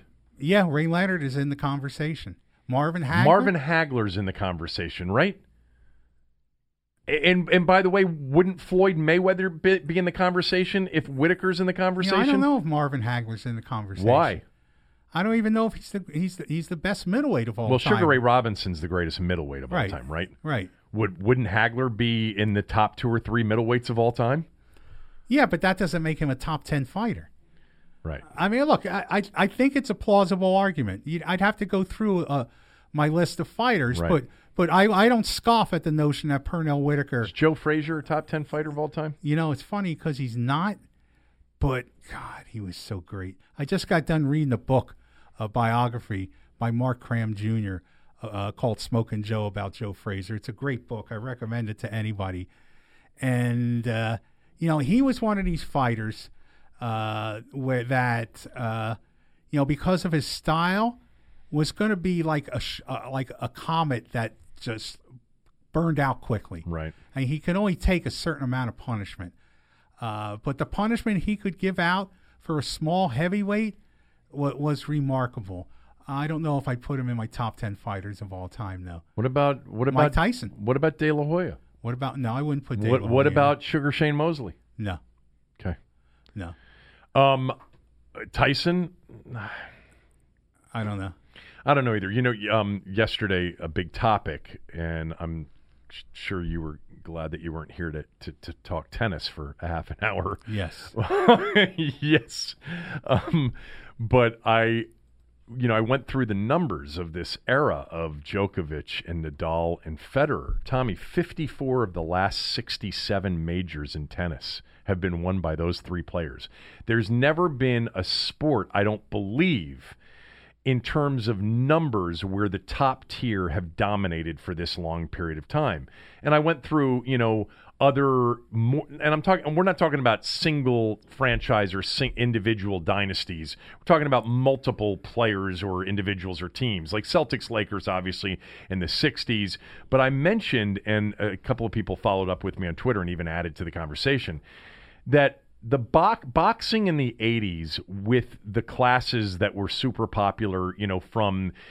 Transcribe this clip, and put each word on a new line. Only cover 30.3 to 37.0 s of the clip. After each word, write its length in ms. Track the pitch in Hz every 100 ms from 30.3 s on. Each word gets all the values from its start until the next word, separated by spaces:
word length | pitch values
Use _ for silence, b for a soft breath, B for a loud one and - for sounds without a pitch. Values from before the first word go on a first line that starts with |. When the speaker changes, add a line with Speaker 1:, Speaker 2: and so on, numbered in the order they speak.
| 190 185
Speaker 1:
argument. 480 | 190 196 147 107 98 -
You'd, 160 | 165
I'd 180 | 160 180
have 160 | 196 214
to 80 |
go 180 | 190 196
through, 440 | 185 - 214 180 156
uh, 180 | 139 120 b b b b
my 160 | 147 151
list 320 | 165 165 -
of 80 | 156
fighters, 500 | - 240 208 120 85
Speaker 2:
Right. 120 | 85
Speaker 1:
but, 140 | 156 127 b b
but 160 | - 175
I, 340 | 175 214 190
I 40 | 233
don't 160 | 233
scoff 480 | - - 233 233 190
at 100 | 170
the 80 | 165
notion 380 | 156 147 143 151
that 160 | 139
Pernell 380 | - 170 156 143
Whitaker 400 | 143 147